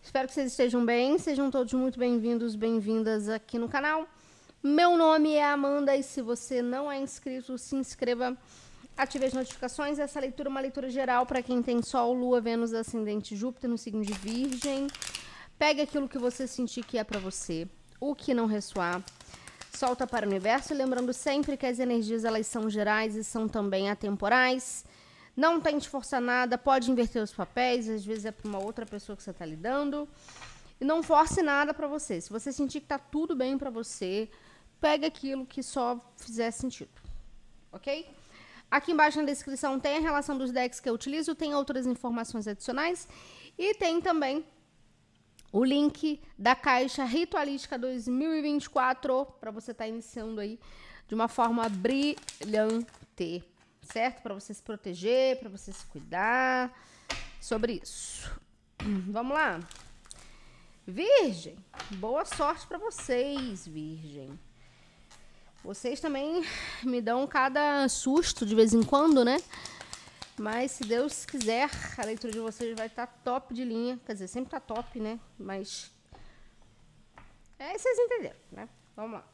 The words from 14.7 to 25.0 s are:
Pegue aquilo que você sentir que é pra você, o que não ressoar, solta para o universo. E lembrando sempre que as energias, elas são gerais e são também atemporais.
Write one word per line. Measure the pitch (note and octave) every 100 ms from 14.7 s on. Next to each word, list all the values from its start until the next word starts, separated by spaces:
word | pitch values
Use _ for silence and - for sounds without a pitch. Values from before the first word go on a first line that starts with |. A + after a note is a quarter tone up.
| C4+ C#4 - - - - - - -
Pegue | D4+ D4
aquilo | D4 D4 C#4
que | C#4
você | B3 A#3+ B3+
sentir | - A#3+ - A#3
que | A#3+
é |
pra | G#3 G#3+
você, | F#3+ - - E3 F3 - - -
o | C#4
que | C#4+ -
não | A#3+ A3+
ressoar, | G#3+ G3 G3+ F3 F3 F#3 - - - - - - -
solta | B3+ B3 B3+
para | A#3+ G#3
o |
universo. | G3 G3 B3 C4+
E | D4
lembrando | C4 B3+ B3
sempre | B3 - C#4 D4 C#4
que | C4
as | A#3+
energias, | B3+ A#3+ G#3+ A3+
elas | A3+ A3 A3
são | A#3+ A3
gerais | G#3+ G#3 G#3+ A3
e | G#3+
são | G#3+ A3+ A3
também | A3 G3+ F#3+ G3
atemporais. | G#3 G#3 G3 G3+ B3 B3+ B3+ - - - -